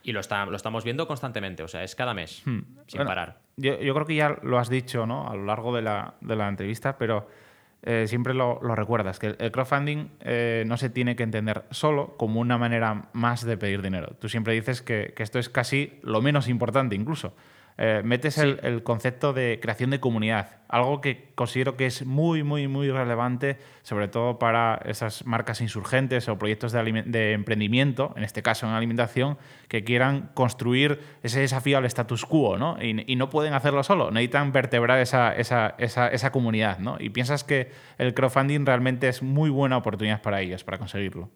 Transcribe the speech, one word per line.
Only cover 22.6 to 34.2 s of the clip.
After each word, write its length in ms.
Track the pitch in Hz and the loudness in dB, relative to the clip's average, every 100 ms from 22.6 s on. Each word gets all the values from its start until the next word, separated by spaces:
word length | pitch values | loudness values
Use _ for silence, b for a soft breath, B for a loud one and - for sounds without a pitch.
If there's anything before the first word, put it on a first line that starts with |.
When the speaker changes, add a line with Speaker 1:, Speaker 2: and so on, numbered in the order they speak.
| 139 | -2
Speaker 2:
muy 240 | 135 139 | 0 0
relevante, 680 | 131 120 117 123 123 139 135 B B | 0 0 0 0 0 -2 -4 B B
sobre 240 | - 104 101 | -6 -2 -2
todo 320 | 117 120 117 | 0 -2 2
para 400 | 117 117 117 110 | 4 4 2 0
esas 400 | - 110 110 - 123 | -4 -4 -6 -6 -4
marcas 340 | 113 113 113 | -2 -2 -4
insurgentes 680 | 113 107 92 131 135 127 117 | -4 -4 0 0 2 0 -2
o 80 | 104 | -2
proyectos 320 | 107 107 117 | 0 0 0
de 80 | 120 | 0
alime-, 240 | 113 110 | 0 -2
de 300 | 110 117 107 | 0 2 2
emprendimiento, 800 | 107 104 107 104 120 139 131 143 - | 2 0 0 2 4 4 2 -4 -4
en 80 | |
este 180 | 104 - | -6 -2
caso 240 | 113 110 110 | 0 0 0
en 60 | |
alimentación, 680 | 110 117 117 113 127 135 143 B B B | 0 0 0 0 0 -2 -2 B B B
que 160 | 113 | -4
quieran 440 | 101 120 131 139 - | 0 2 4 2 -4
construir 640 | - 120 - 120 127 143 143 B B | 0 0 2 0 4 4 0 B B
ese 160 | 117 127 | -4 0
desafío 400 | 135 131 139 139 | 0 0 2 2
al 60 | |
status 420 | 123 - 120 120 - | 2 -2 -2 -4 2
quo, 320 | 160 117 95 | 4 4 2
¿no? 200 | 104 - | -2 -2
Y, 220 | 117 107 110 | -2 -2 -2
y 80 | |
no 160 | 127 139 | 0 2
pueden 220 | 156 151 | 2 2
hacerlo 300 | 139 143 139 | 2 2 2
solo, 260 | 135 190 117 | 4 2 4
necesitan 400 | 110 | 2